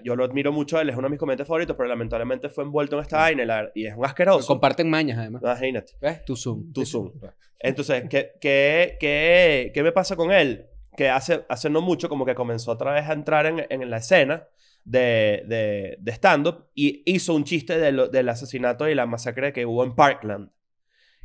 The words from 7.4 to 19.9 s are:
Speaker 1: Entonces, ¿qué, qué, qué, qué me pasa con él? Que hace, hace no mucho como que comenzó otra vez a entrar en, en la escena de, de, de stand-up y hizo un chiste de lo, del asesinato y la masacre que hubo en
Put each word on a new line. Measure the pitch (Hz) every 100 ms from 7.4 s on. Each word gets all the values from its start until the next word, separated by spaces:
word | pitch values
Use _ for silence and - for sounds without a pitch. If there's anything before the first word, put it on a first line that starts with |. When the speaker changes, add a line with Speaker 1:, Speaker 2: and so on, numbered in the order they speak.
| _ _
Speaker 1:
Entonces, | 123 135 139 127 127
¿qué, | 139 - -
qué, | 147 139 143 160 175 -
qué, | 147 147 160 175 175 139 123
qué | 147
me | 156
pasa | 175 180 180
con | 170
él? | 196 143 110 - - - -
Que | 135
hace, | 131 - 165 -
hace | 120 156
no | 156
mucho | 180 170 170
como | 143 131
que |
comenzó | 123 120 113 117
otra | 113 135
vez | 147 147
a |
entrar | 151 151 156 156
en, | 165 -
en | 131 127
la | 113
escena | 113 185 135 165 - _ _ _
de, | - 123 123 113 107 104 -
de, | 113 107 101 98 -
de | 104
stand-up | 110 190 151 160 170 _
y | - 143 143 -
hizo | 185 180
un | 156
chiste | 143 170 - 165
de | 156
lo, | 135 123
del | 131 123
asesinato | 117 135 131 123 120 151
y |
la | 143 120
masacre | 117 123 120 139
que | 127
hubo | 120 117
en | 127